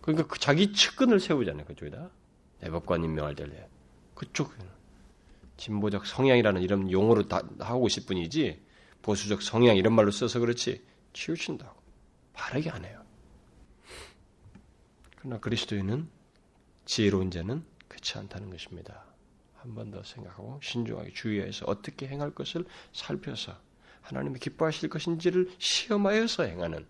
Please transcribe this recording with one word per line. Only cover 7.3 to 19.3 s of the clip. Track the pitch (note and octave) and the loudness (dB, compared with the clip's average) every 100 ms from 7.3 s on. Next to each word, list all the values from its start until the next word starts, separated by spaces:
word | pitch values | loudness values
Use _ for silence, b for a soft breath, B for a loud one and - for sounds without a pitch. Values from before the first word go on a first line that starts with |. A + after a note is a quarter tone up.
| F2+ - - | 0 -2 -10
하고 | G2+ B2 A#2 | -4 2 2
있을 | - - | 0 -2
뿐이지 | F#2 E2+ C#3+ B2+ D#2 b b b b | -4 -2 0 0 -2 b b b b
보수적 | - G2+ G2+ G2+ | -2 -2 0 -2
성향 | - A2+ A#2+ G2+ | 0 6 8 8
이런 | G2 | 6
말로 | A2+ G#2 | 6 6
써서 | G2+ A#2+ B2 | 4 -2 0
그렇지 | A#2 A#2+ - - b b _ | 0 0 -2 -4 b b _
치우친다고 | - - E3 - F#3+ C3+ - _ - _ _ _ | -12 -6 -6 -6 -8 -12 -20 _ -20 _ _ _
바르게 | - - C3 D#3+ | -12 -4 -4 -4
안 | B2+ | -6
해요. | E2+ - - - - - - - - - B B B B _ _ - - _ _ _ _ - - | -12 -16 -20 -20 -20 -20 -20 -20 -20 -20 B B B B _ _ -20 -20 _ _ _ _ -20 -16
그러나 | C3+ A#2 | -10 -6
그리스도인은, | G#2+ A#2 - G#2 F#2+ B2 D#3+ - _ _ _ _ _ _ - | -4 -4 -2 -2 0 -2 -4 -12 _ _ _ _ _ _ -6
지혜로운 | - G#2 F#2+ F#2 | 4 4 4 0
자는 | E2+ F2+ C#3+ E3 _ - | -2 -4 -6 -8 _ -20
그렇지 | - - G#2+ | -12 -10 -10
않다는 | G2+ F#2+ G2+ | -12 -12 -12
것입니다. | F2 - F2 - - - _ _ | -14 -14 -16 -16 -20 -20 _ _